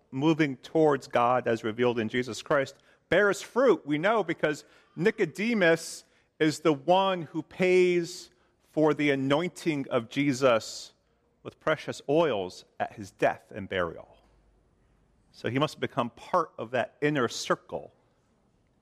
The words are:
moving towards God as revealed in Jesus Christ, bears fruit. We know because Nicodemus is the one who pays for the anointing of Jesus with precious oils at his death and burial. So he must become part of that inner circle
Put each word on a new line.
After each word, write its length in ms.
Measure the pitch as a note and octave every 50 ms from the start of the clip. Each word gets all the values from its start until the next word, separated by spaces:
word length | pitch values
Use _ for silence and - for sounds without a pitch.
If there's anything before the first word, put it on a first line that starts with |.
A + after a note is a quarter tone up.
| _ _
moving 440 | - C3 C#3+ D#3+ E3 D3 D#3+ C#3+ C3 -
towards 500 | - - - D#3+ D#3 D3+ C#3+ B2+ - -
God 400 | - A#2+ A#2+ A#2+ B2+ B2 A#2 A#2+
as 160 | A#2 A2+ -
revealed 340 | A2+ G#2+ A#2 B2 B2 A#2 A#2+
in 100 | A2 A2
Jesus 340 | - B2+ B2 B2+ G#2+ -
Christ, 340 | - - D#3 C#3+ C3+ B2+ - _ _ _ _ _ _ -
bears 340 | D#3+ F3+ G#3 G3+ F#3 -
fruit. 400 | - - - A#3 C#4 B3+ F#3 D3+ -
We 140 | C#3 D3+ D3
know 240 | E3 G3+ A#3 A3
because 420 | F#3 D#3+ D#3 - - D#3 D3+ - - _ _ _ _ _ -
Nicodemus 1120 | - E3 G#3+ G#3+ - G3 D#3+ - - G3+ A#3 A#3+ G#3 F3+ E3 E3 D#3+ - - - - - _ _ _ _ _ _ -
is 220 | D#3 D#3 C#3+ -
the 120 | - E3
one 500 | D3+ C3+ C3+ D#3 F3+ F#3+ G3 G3 F#3 F3+
who 200 | E3 - - D#3+
pays 880 | C#3+ - - - F#3 F#3 F3+ F#3 F3+ F3+ F3+ F3 E3+ - - - - - _ _ _ _ _ _ _ _
for 240 | - D#3 D#3 D3+ D3
the 160 | C#3+ D3 D3
anointing 800 | C#3 C3+ C3+ C3+ C#3+ D3+ F3 F3 - - - F3 D3+ C#3 C3+ -
of 180 | - B2+ A2+ A2
Jesus 840 | - C#3 C#3+ C#3+ B2+ A#2+ C3+ C3 A#2 A2 - - - - - - _ _ _ _ _ _ _ _ _ _
with 160 | - A#2 - _
precious 420 | - D#3 D#3 - - - B2 - - -
oils 560 | C#3+ D#3+ F3 D3+ A#2 G2+ F#2 F2+ - - - _ _ -
at 140 | - -
his 180 | - - G2+ F#2+
death 400 | - - D#3 B2 - - _ -
and 160 | - G#2+ G2 F2
burial. 480 | G2+ F#2 F2 E2 D#2 - - - - _ _ _ _ _ _ _ _ _ _ _ _ _ _ _ _ _ _ _ _ _ _ _
So 180 | _ - - A2+
he 80 | A#2 C3+
must 220 | D3+ D3 - -
become 300 | C3 A#2 - C3+ A#2 A#2+
part 420 | - - - - - F3+ D#3+ - _
of 140 | - A#2 A2
that 240 | B2 B2 G#2+ - _ -
inner 260 | D3 D3 D3+ C#3+ A#2+
circle 680 | A2+ - - - - C3+ - _ - - D#2 - - _ _ _ _ _ _ _ _ _ _ _ _ _ _ _ _ _ _